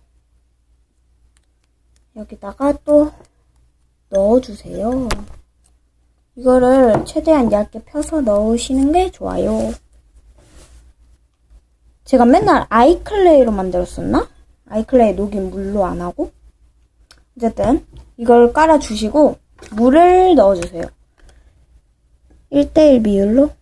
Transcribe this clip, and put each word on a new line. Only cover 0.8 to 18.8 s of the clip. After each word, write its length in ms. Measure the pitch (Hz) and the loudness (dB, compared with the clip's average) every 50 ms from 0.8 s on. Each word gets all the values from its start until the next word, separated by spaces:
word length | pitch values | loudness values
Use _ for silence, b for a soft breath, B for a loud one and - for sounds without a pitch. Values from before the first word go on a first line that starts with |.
| _ _ _ _ _ _ _ _ _ _ _ _ _ _ _ _ _ _ _ _ _ _ _ _ _ _ - | _ _ _ _ _ _ _ _ _ _ _ _ _ _ _ _ _ _ _ _ _ _ _ _ _ _ -20
여기다가 580 | 220 214 - 214 - - 196 202 - 269 285 285 285 - | -20 -20 -20 -20 -18 -18 -16 -10 -6 -4 -4 -4 -4 -2
또 260 | 294 294 294 302 302 - - - _ _ _ _ _ _ _ _ _ _ _ _ _ _ _ _ - | 2 2 2 2 0 -6 -16 -20 _ _ _ _ _ _ _ _ _ _ _ _ _ _ _ _ -6
넣어주세요. 960 | 196 196 196 208 233 254 247 240 202 - - 175 175 180 202 233 254 262 254 220 214 202 208 - - - _ _ _ _ _ _ _ _ _ _ _ _ _ _ _ _ _ _ _ | -4 -2 0 2 0 0 -2 -4 -20 -20 -20 -16 -12 -8 -8 -6 -6 -6 -6 -6 -8 -8 -10 -18 -20 -20 _ _ _ _ _ _ _ _ _ _ _ _ _ _ _ _ _ _ _
이거를 680 | 240 247 254 254 254 247 247 262 269 262 233 214 - - | -4 0 0 2 2 2 2 4 4 4 4 2 0 -2
최대한 440 | - - 311 311 320 311 285 240 220 | -6 -8 -4 0 0 2 2 2 0
얇게 340 | 208 202 214 - - 220 - | 0 -2 -4 -6 -10 -20 -20
펴서 360 | - - 294 302 - 330 311 | -12 -10 -10 -8 -6 -4 -4
넣으시는 720 | 269 214 202 208 214 220 233 240 - - 262 269 269 285 | -2 0 0 0 0 -2 -2 -4 -4 -4 -2 0 0 0
게 180 | 311 359 370 359 | 0 0 -2 -2
좋아요. 640 | - - 190 185 185 180 190 208 220 220 220 226 233 - _ _ _ _ _ _ _ _ _ _ _ _ _ _ _ - - _ _ - _ _ _ _ _ _ _ _ _ _ _ _ _ _ _ - _ _ _ _ _ _ _ _ _ | -6 -10 -12 -8 -6 -4 -4 -4 -4 -4 -4 -6 -8 -12 _ _ _ _ _ _ _ _ _ _ _ _ _ _ _ -20 -20 _ _ -20 _ _ _ _ _ _ _ _ _ _ _ _ _ _ _ -20 _ _ _ _ _ _ _ _ _
제가 220 | - 269 247 240 | -2 2 2 4
맨날 400 | 240 277 370 - 403 311 240 - - | 4 4 4 2 2 0 0 0 -2
아이클레이로 840 | 202 226 240 302 359 - - - 427 403 381 349 311 277 247 226 | 0 2 4 2 2 0 -4 -8 -4 0 2 4 4 4 4 2
만들었었나? 760 | 214 196 185 185 180 180 180 - - 170 170 185 220 294 480 - _ _ _ _ _ _ _ - | 0 -4 -6 -6 -4 -6 -6 -8 -10 -10 -8 -4 -4 -4 -4 -6 _ _ _ _ _ _ _ -10
아이클레이 440 | 208 220 220 - 269 247 226 208 185 | -8 -8 -6 0 2 2 2 2 0
녹인 360 | 190 202 202 208 202 190 185 | -4 -6 -6 -6 -8 -8 -8
물로 340 | 185 196 196 196 202 208 185 | -10 -10 -10 -8 -4 -4 -4
안 160 | 175 175 175 | -4 -4 -8
하고? 300 | 175 175 - - 339 - _ _ _ _ _ _ _ _ _ _ _ _ _ _ _ _ - _ _ _ _ | -10 -10 -8 -10 -10 -10 _ _ _ _ _ _ _ _ _ _ _ _ _ _ _ _ -20 _ _ _ _
어쨌든 480 | 247 233 226 220 - 196 214 277 - - _ - - - _ _ | -6 -6 -6 -4 -4 -2 -2 -2 -2 -4 _ -20 -20 -20 _ _
이걸 360 | - 233 240 240 240 240 240 | -8 0 2 4 4 4 4
깔아주시고 840 | 240 302 311 320 311 294 | 2 0 2 2 2 0